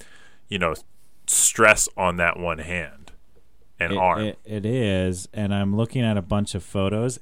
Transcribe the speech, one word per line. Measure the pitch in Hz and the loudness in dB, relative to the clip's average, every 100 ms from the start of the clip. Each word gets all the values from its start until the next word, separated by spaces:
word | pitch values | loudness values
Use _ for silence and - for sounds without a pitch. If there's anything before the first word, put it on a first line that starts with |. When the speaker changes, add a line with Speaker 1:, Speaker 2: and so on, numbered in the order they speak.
| - - - - - | -18 -18 -18 -18 -6
Speaker 1:
you | 101 | 0
know, | 85 78 - - - - - | 0 -2 -8 -18 -18 -12 -2
stress | - - - 110 104 - - | 2 2 6 8 8 4 0
on | 92 87 | 0 2
that | 85 90 | 2 2
one | 87 80 | -2 -4
hand | 78 90 78 - - - - - - - - - | -4 -6 -6 -12 -18 -18 -20 -20 -20 -20 -14 -4
and | 85 | -2
Speaker 2:
It, | 98 | 2
Speaker 1:
arm. | 92 87 | 2 2
Speaker 2:
it, | 107 - 113 | -2 -6 -8
it | 107 104 | -4 -2
is, | 127 107 95 92 92 - | 0 2 2 2 -2 -6
and | - 104 101 | -4 0 2
I'm | 98 101 | 2 2
looking | 113 131 | 0 2
at | 113 104 | 2 2
a | |
bunch | 87 104 104 | 0 0 0
of | 98 | -4
photos, | - 101 95 104 123 120 | -4 -2 0 0 -2 -4